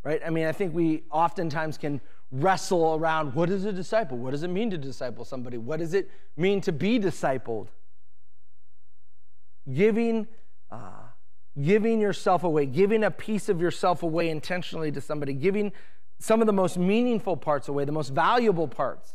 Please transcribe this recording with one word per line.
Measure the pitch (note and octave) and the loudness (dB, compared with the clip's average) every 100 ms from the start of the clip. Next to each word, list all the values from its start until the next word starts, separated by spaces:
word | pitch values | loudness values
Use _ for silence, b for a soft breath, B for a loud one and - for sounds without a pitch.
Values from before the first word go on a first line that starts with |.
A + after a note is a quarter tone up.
Right? | - D3+ D#3 | -2 -4 -2
I | |
mean, | D#3+ D#3+ | 0 0
I | |
think | D#3 F#3+ | 0 -2
we | D#3+ E3 D#3 - | 2 2 0 -2
oftentimes | D#3 E3 F#3+ E3 D#3 D#3 - | 2 2 0 -2 -2 -4 -4
can | D3 C#3+ b b b | -4 -4 b b b
wrestle | C3 F3+ F#3 - F3+ D#3+ D#3 | 0 2 2 2 2 4 2
around, | D#3+ D#3+ D3+ B2+ | 2 0 0 0
what | E3+ | 0
is | G3 G3+ | 0 -2
a | |
disciple? | F#3 - A3 G#3+ B2 | -4 0 0 0 -4
What | C3 | -4
does | C#3+ | -2
it | F3 | -2
mean | F3+ A#3 | -2 -2
to | F3+ | -2
disciple | C#3 A#2+ B2+ A2 | -4 -6 -6 -6
somebody? | D#3 C3 B2 A#2+ | -8 -6 -6 -6
What | A2+ D#3+ | -4 -4
does | E3 | 0
it | F#3+ - b b - | 0 -2 b b 0
mean | F#3 G3+ | 2 2
to | F#3+ | 0
be | D3+ F#3 B3 | 0 2 2
discipled? | F#3+ - D#3+ C3 A2+ A2+ G2+ - - - - - - - - - - - - - - - - - - - - | 2 0 0 0 -2 -4 -4 -8 -8 -8 -8 -8 -8 -8 -8 -8 -8 -8 -8 -6 -6 -6 -6 -6 -6 -6 -4
Giving, | C3 G#3 G#3+ A#3 A3+ G#3 b b b - | 2 4 4 2 0 -2 b b b -6
uh, | A2 G2 G2+ A#2 - - - - C#3+ | -8 -8 -8 -8 -8 -8 -8 -6 -2
giving | C#3+ G#3+ A3 A3+ | 4 6 6 4
yourself | G#3 - G3+ F3+ | 2 2 2 4
away, | F3 D3+ C#3+ | 4 2 2
giving | C3 G3 A3 | 4 4 4
a | G#3 | 2
piece | - - G#3+ - | 0 -2 -2 0
of | F3 | 2
yourself | E3+ - F#3+ D#3+ | 2 2 2 2
away | E3+ D#3+ E3 | 0 0 0
intentionally | D#3 - F3+ - E3 D#3 | -2 -2 -4 -4 -4 -2
to | C#3 | -4
somebody, | - D3+ C#3+ | -4 -4 -2
giving | C3+ E3 G3+ G#3 b b b b - | 0 2 2 0 b b b b -6
some | - A3+ | 4 6
of | A3 | 6
the | |
most | G3+ F#3 F3 | 4 2 2
meaningful | F3+ G#3+ B3 A3 F#3+ D#3+ | 4 4 4 2 0 0
parts | - C#3+ C#3 | 2 0 0
away, | C#3+ | 0
the | C#3+ | 0
most | D#3 C3 | -2 0
valuable | C#3 E3+ A#3+ A3+ E3+ D3+ | 2 4 4 4 2 0
parts. | - C3 E2+ - | 0 -2 -2 -6